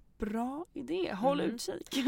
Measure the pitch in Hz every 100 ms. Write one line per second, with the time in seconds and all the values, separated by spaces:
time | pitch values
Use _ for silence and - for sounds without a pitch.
0 | - - 208 220 247 285 359 - 247 359
1 | 359 190 254 285 320 240 - - - 269